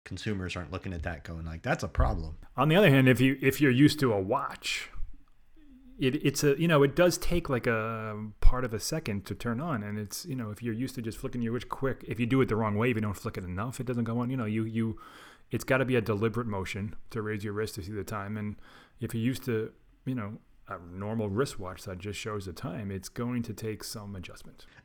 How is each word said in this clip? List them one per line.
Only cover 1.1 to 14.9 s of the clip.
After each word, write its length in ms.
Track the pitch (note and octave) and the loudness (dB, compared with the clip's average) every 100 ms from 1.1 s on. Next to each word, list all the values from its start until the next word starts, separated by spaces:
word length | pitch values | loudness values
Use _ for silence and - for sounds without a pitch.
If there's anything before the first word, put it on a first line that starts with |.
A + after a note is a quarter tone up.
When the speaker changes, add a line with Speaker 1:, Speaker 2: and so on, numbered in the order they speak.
| D#2+ - | -8 -8
Speaker 1:
going 200 | E2 E2 | -10 -8
like, 180 | D#2+ | -6
"That's 200 | B2 D#3+ | -4 -2
a 60 | F2 | -2
problem." 480 | - - F#2 D#2+ - - - | 0 2 0 -4 -10 -8 0
Speaker 2:
On 120 | D3 | 4
the 80 | E3+ | 8
other 140 | G3+ | 8
hand, 180 | C3+ C3 | 10 8
if 120 | B2 | 8
you, 180 | C3 C#3 | 6 4
if 200 | C3+ - | 2 4
you're 100 | C#3+ | 6
used 300 | B2 D3 - | 8 8 6
to 120 | B2+ | 2
a 80 | G2+ | 2
watch, 680 | F#2+ C3+ C#3 - - - - - - - - - - - - - - - | 2 0 -2 -8 -6 -6 -6 -4 -4 -6 -16 -20 -20 -20 -20 -20 -18 -2
it, 180 | C3 D3 D3 | 0 2 0
it's 180 | C3+ | 2
a, 160 | D3 C#3 | 2 4
you 100 | E3+ | 4
know, 140 | D3+ | 6
it 140 | C#3 C3 | 6 6
does 220 | F3 E3 | 4 4
take, 320 | - F3 E3 | 2 2 2
like, 160 | B2 B2 | 0 0
a 500 | A2+ A2 A2+ A2 G#2+ G#2+ G2+ | 0 0 -4 -6 -8 -10 6
part 240 | - B2+ B2+ | 8 8 4
of 80 | |
a 80 | A2 | -4
second 460 | - D#3+ D#3 G2+ F#2+ | -4 -6 -4 -6 -6
to 80 | G2 | -6
turn 260 | A#2+ A2+ | -4 -4
on, 220 | E3+ B2 | -4 -4
and 160 | G#2 G#2 | -4 -6
it's, 260 | G#2 - F3 | -8 -10 -8
you 100 | C3 | -8
know, 160 | A2 | -8
if 120 | G#2 | -8
you're 120 | A#2+ A2 | -6 -4
used 200 | C3 C3 | -6 -6
to 80 | |
just 160 | A#2 G#2 | -8 -8
flicking 240 | C3 B2 | -8 -4
your 100 | A#2 | -4
wrist 160 | A#2 - | -4 -8
quick, 360 | - C3+ - - | -6 -4 -4 -6
if 100 | A2 | -4
you 80 | A#2+ | 2
do 140 | C3+ | 4
it 80 | B2+ | 4
the 80 | A2 | 2
wrong 200 | A2 G#2 | 0 2
way, 140 | A#2+ | 2
if 60 | A2+ | 2
you 60 | |
don't 120 | G#2+ F#2+ | -2 -4
flick 220 | A2 - | -6 -8
it 80 | F2+ | -6
enough, 360 | F2+ A#2+ B2 | -6 -6 -6
it 60 | B2+ | -4
doesn't 180 | A#2+ A#2 | -2 -2
go 160 | A#2 | -2
on. 100 | B2 | -2
You 80 | C3 | -2
know, 80 | G#2+ | -2
you, 180 | A2 A2 | -2 -2
you, 340 | A2+ A2+ | -2 -2